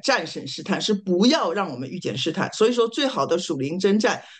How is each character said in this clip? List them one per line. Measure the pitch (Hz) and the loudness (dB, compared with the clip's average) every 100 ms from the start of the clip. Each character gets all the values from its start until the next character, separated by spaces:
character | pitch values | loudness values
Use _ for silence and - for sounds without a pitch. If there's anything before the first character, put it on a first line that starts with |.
战 | - 240 160 | 0 0 -2
胜 | 156 139 | -8 -10
试 | - | -10
探， | 175 156 | -4 -2
是 | 160 | 0
不 | 202 196 180 240 | -2 0 4 4
要 | 311 202 | 4 2
让 | 196 180 | -2 -4
我 | 127 | -6
们 | 131 | -8
遇 | 185 | -8
见 | - 104 | -6 -4
试 | 160 | -4
探。 | - - | -2 -4
所 | - 226 | 2 4
以 | |
说 | 240 226 | 4 0
最 | 269 277 | 0 -2
好 | 185 139 | 0 0
的 | 170 | 0
属 | - 139 | 0 -4
灵 | 135 175 | -2 0
征 | 196 208 | 2 4
战 | 220 - - - | 2 0 -6 -20